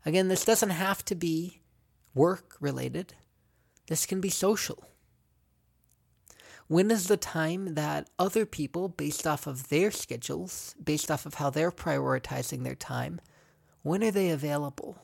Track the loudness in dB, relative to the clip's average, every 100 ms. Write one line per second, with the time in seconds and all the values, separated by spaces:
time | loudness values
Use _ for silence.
0 | 2 2 4 2 4 4 4 0 0 -2
1 | -2 -2 0 0 -2 -10 _ _ _ _
2 | _ 4 4 4 -6 -6 -4 -2 -4 -4
3 | -8 -14 _ _ _ _ _ _ -6 -4
4 | -2 0 0 2 2 2 0 -8 -14 _
5 | _ _ _ _ _ _ _ _ _ _
6 | _ _ _ -20 -20 -20 2 4 6 4
7 | 4 2 2 -2 0 0 -2 -2 -2 -2
8 | -6 _ 2 2 0 -2 -4 -2 -4 -4
9 | -4 -2 -2 -2 -4 -10 0 2 2 0
10 | -6 -8 -6 -6 -6 -10 -12 -10 -2 -2
11 | 0 -4 -4 -2 -2 2 0 0 -2 0
12 | 2 -2 -2 -6 -4 -6 -6 -8 -6 -4
13 | -4 -8 _ _ _ _ _ _ -2 2
14 | 2 2 2 0 0 -2 -2 -8 -14 -14